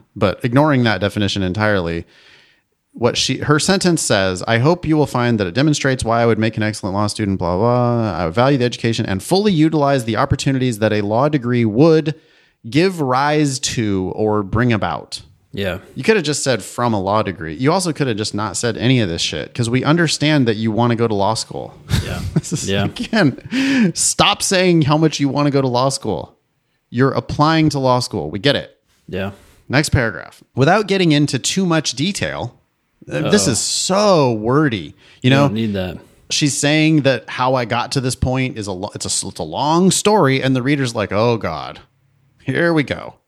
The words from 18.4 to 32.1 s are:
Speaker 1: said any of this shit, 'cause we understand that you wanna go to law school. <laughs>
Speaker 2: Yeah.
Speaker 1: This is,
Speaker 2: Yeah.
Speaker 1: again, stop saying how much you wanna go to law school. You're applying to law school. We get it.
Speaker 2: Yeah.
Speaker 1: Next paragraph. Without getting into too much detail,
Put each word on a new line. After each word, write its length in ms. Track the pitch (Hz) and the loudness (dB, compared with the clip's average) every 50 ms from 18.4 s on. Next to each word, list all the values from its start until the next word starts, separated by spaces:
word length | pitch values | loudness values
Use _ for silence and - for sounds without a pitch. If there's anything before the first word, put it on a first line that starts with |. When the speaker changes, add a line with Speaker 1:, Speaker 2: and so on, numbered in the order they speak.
| 92 98 85 - | -6 -6 -6 -4
Speaker 1:
said 180 | - 120 101 | -4 -4 -2
any 240 | - 101 123 131 123 | 0 2 2 4 4
of 80 | 107 85 | 2 0
this 140 | 85 82 | -2 -4
shit, 300 | - - - 76 65 - - | -4 -4 -6 -6 -8 -8 -6
'cause 140 | - 117 117 | -6 -4 -2
we 140 | 120 131 104 | -2 0 2
understand 600 | 131 156 170 170 147 - - 147 151 156 147 127 117 | 2 2 2 2 0 0 -2 0 2 2 2 2 2
that 100 | 107 107 | 0 0
you 120 | 110 113 | -2 -2
wanna 280 | 104 110 117 120 117 107 | 0 0 0 0 2 0
go 100 | 117 113 | 0 -2
to 80 | 107 | 0
law 180 | 98 98 101 110 | 0 0 0 -2
school. 380 | - - - - 67 58 - - - - - | -2 -6 -8 -10 -12 -12 -12 -16 -20 -6 -4
<laughs> 140 | - - - | -2 -2 -2
Speaker 2:
Yeah. 140 | - - - - - - | -4 -6 -6 -8 -4 -4
Speaker 1:
This 180 | 151 - - 170 | -4 -4 -2 -6
is, 160 | - - 95 | -6 -4 -2
Speaker 2:
Yeah. 140 | 98 101 98 | -2 -2 -2
Speaker 1:
again, 1080 | 101 - - 233 - - 220 180 135 123 - - - 220 262 269 269 277 262 220 175 - | -2 -4 -8 -8 -2 0 2 2 2 0 -2 -8 -6 -2 -2 0 2 2 2 2 2 0
stop 480 | - - - - - 160 190 202 - - | 0 -2 -2 0 0 0 0 0 -2 -2
saying 380 | - 196 180 185 180 170 165 147 | 0 0 2 4 4 4 4 4
how 140 | 143 151 156 | 2 2 4
much 220 | 160 156 - - | 2 2 2 0
you 80 | 143 139 | -2 -2
wanna 220 | 131 143 - - | 0 0 0 2
go 100 | 135 139 | 2 2
to 60 | 135 127 | 0 2
law 200 | 120 120 131 139 | 0 2 0 0
school. 460 | 135 - - 110 90 69 - - _ _ _ _ _ _ _ _ _ _ _ _ | -2 -2 -4 -6 -6 -6 -6 -12 _ _ _ _ _ _ _ _ _ _ _ _
You're 220 | - 120 131 135 | 0 2 2 2
applying 580 | - 127 - - - - 147 156 160 160 156 151 | 2 -2 -4 -4 0 2 2 4 4 4 2 2
to 100 | 139 143 | 2 2
law 200 | 131 127 123 123 | 2 2 2 2
school. 300 | 123 - - 98 73 78 | 0 -2 -6 -6 -6 -6
We 100 | 82 101 | -8 -2
get 160 | 101 143 131 92 | 0 0 0 0
it. 200 | 73 - - _ _ _ _ _ _ - | -4 -8 -14 _ _ _ _ _ _ -10
Speaker 2:
Yeah. 240 | - 95 190 196 202 - - - _ _ _ - | -8 -6 -6 -8 -10 -14 -20 -20 _ _ _ -2
Speaker 1:
Next 200 | 120 139 151 - | -2 0 0 2
paragraph. 540 | - 147 120 110 87 67 50 - - - _ _ _ | 0 0 0 -2 -4 -8 -14 -16 -20 -20 _ _ _
Without 320 | 120 135 156 185 220 214 185 | 0 2 4 4 2 2 0
getting 240 | 196 190 185 165 147 | 0 2 4 4 4
into 260 | 147 147 - - 123 | 4 2 2 0 -4
too 260 | - - - 190 190 | -4 -2 -2 0 0
much 280 | 175 165 156 - - 120 | 0 0 0 -2 -2 -4
detail, 640 | 117 147 202 | -4 -4 -4